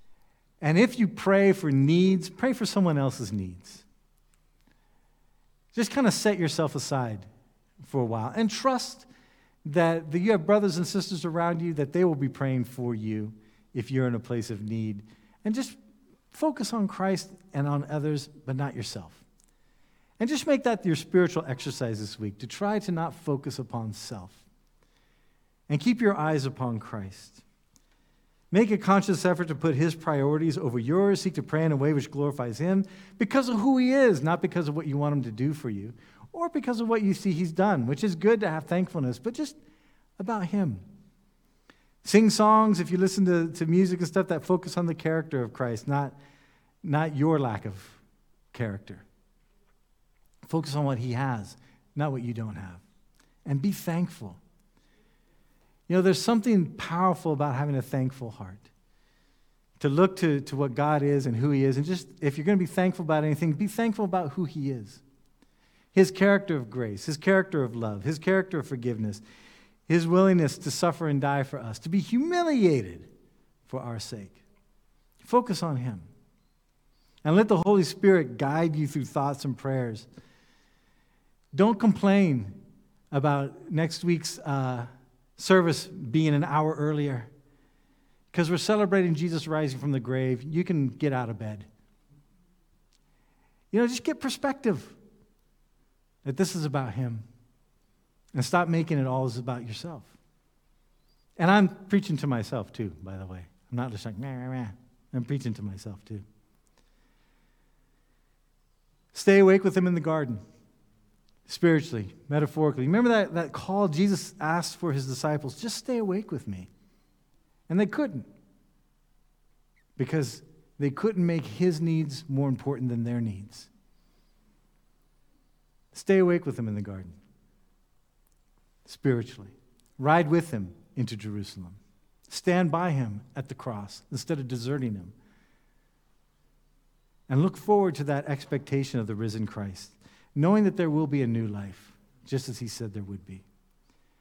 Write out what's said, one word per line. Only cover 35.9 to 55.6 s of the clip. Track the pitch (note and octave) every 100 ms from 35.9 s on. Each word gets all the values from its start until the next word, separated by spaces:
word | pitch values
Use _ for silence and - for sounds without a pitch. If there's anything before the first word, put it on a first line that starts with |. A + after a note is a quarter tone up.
| A#2+ - - -
or | E4+ E4+
because | D4+ A#3+ A#3
of | A3+
what | A3+
you | G3+
see | F#3 G3
he's | E3 F3+
done, | E3 G3+ E3+ A#2
which | C#3+
is | G#3+ E3
good | G3 A3+
to | G3
have | D#3 D3+
thankfulness, | F3 F3+ E3+ C3 A#2
but | A3+
just | A#3+ D4+ - - _ _ _ _ -
about | F#3+ A3 F3
him. | G#3 E3+ G2 - - - _ _ _ _ _ _ _ _ _ -
Sing | G#3 A3
songs, | - G#3+ A3 A3 F3+
if | D#3
you | F#3
listen | F#3 F#3+ F#3
to, | F3 E3
to | - D#3+
music | F3 F#3+ F3
and | E3
stuff, | F#3+ F#3+
that | D#3+ -
focus | F#3 F3+ -
on | E3+
the | E3
character | D#3+ D#3+ D#3+ C#3
of | A#2+
Christ, | - B2 A2 -
not, | C#3 C#3 - - _ _ _ _ _
not | F3 D3 D#3+ C#3+
your | D3+ D#3
lack | B2+ G#2 A2
of | F#2+ - - _ _ _ _ _
character. | - A2+ G2+ - G2+ - _ _ _ _ _ _ _ _ _ _ _ _ _ -
Focus | D#3+ C#3+
on | C#3+ C#3+
what | B2
he | B2+
has, | A#2+ C3+ A#2 G2 - - _ _ -
not | D3
what | C3
you | A#2+
don't | A#2 A2 G2+
have. | F#2 F2+ _ _ _ _ _ _ D#3
And | C#3
be | G3+
thankful. | - - E3 F3+ - G#2 F2 _ _ _ _ _ _ _ _ _ _ _ _